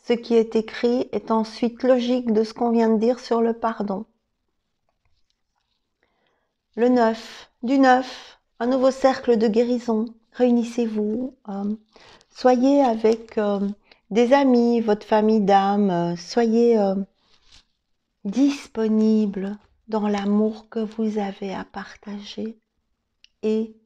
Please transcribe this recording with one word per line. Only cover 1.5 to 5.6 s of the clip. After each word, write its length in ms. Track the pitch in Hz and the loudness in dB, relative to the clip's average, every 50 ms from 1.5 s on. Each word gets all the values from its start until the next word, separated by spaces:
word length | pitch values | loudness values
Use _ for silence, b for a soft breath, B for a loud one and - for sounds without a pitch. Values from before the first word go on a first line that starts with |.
| - - - 233 233 233 - | -6 -4 -4 -4 -4 -2 0
logique 500 | 247 262 247 233 240 254 254 247 240 214 | 2 2 2 2 0 -2 -2 0 0 0
de 120 | 208 226 | 0 0
ce 100 | 220 - | -2 -4
qu'on 160 | - 240 240 | -4 -2 0
vient 180 | 233 233 226 220 | 2 2 2 2
de 100 | 226 214 | 2 2
dire 220 | 220 240 254 240 | 2 0 -2 -2
sur 200 | - - 240 233 | -4 -4 -2 0
le 120 | 226 233 226 | 0 0 -2
pardon. 540 | 233 - 226 226 - 214 202 190 190 220 - _ _ _ _ _ _ _ _ _ _ _ _ _ _ _ _ _ _ _ _ _ _ _ _ _ _ _ _ _ _ | -2 -4 -6 -6 -6 -6 -6 -6 -8 -10 -14 _ _ _ _ _ _ _ _ _ _ _ _ _ _ _ _ _ _ _ _ _ _ _ _ _ _ _ _ _ _